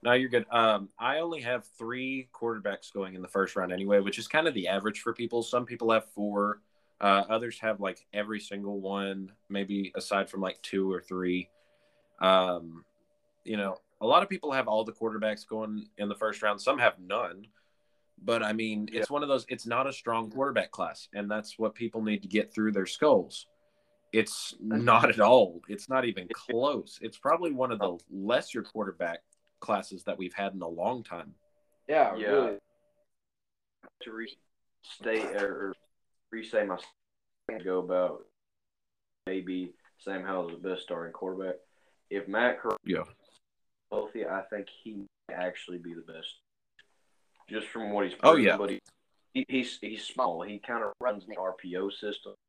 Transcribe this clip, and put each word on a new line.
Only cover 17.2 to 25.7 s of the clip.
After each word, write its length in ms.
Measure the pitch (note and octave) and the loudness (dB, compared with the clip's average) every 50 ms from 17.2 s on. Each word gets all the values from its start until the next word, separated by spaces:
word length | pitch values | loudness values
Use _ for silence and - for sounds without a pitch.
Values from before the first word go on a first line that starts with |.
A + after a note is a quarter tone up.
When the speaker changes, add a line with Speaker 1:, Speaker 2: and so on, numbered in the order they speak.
| A#2+ F2 E2+ F#2+ G#2 A2 _ _ _ _ _ _ _ _ _ _ _ _ _ - - | -2 -2 -6 -10 -18 -20 _ _ _ _ _ _ _ _ _ _ _ _ _ -10 -2
Speaker 1:
But, 200 | G2 A#2 A#2 A2 | 0 0 2 2
I 100 | G#2+ G#2+ | 0 0
mean, 340 | A2 A2 A2 G#2+ G#2 G#2+ G#2+ | 0 -2 -2 -2 -4 -4 -4
it's 180 | - A2+ G#2+ - | -2 -4 -2 0
Speaker 2:
Yeah. 40 | C#3 | -2
Speaker 1:
one 100 | C#3+ D3 | -2 0
of 60 | C#3+ | 0
those, 160 | C#3 C3 - - | 0 0 0 -4
it's 160 | B2+ A#2 - | -10 -8 -6
not 220 | A#2 A#2 B2 C3+ C#3 | -2 0 0 0 0
a 60 | C#3 | -4
strong 360 | - - A#2+ A#2 A2+ A2+ A2 | -6 -4 -2 -2 -2 -2 -4
quarterback 400 | G#2+ C3 C3+ C#3 B2 A2 F#2 - | -2 -2 -2 2 2 0 0 0
class, 400 | - - F#2 D#2+ D#2+ - - - - | -4 -4 -4 -4 -4 -10 -16 -10 -8
and 160 | G2+ G#2 G2+ | -6 -4 -2
that's 280 | G#2+ G#2+ G#2+ - - - | -2 -4 -4 -6 -6 -2
what 160 | A2+ G#2+ G#2+ | -2 -2 -2
people 300 | - A#2 A2+ - A#2 A2 | -2 -8 -6 -4 -2 -2
need 180 | G#2+ G#2+ G2+ | 0 -2 -2
to 60 | G2+ F#2+ | -2 0
get 260 | F#2+ G#2+ G#2 - - | 0 0 0 0 0
through 180 | - G#2+ G#2+ | 0 0 2
their 140 | G#2+ G2+ F#2+ | 2 0 -2
skulls. 640 | F2+ - - - D3+ C3+ G2+ E2+ - - - - _ _ _ _ _ _ _ _ _ _ _ _ _ | -4 -2 2 6 6 6 6 4 0 -10 -16 -16 _ _ _ _ _ _ _ _ _ _ _ _ _
It's 440 | - A2 A2 - - - - - - - | 2 2 2 2 -2 -8 -10 -10 -12 -8
Speaker 2:
That's 240 | - G#2+ A2 A2 A#2 | -4 0 0 2 6
Speaker 1:
not 260 | A#2+ A#2 - C#3+ C3 | 6 6 8 8 6
at 100 | - A2 | 6 8
all. 420 | G#2 G#2+ B2 C3 G#2+ F2+ E2+ E2+ - | 8 10 10 10 8 6 2 -10 -10
It's 220 | - | -10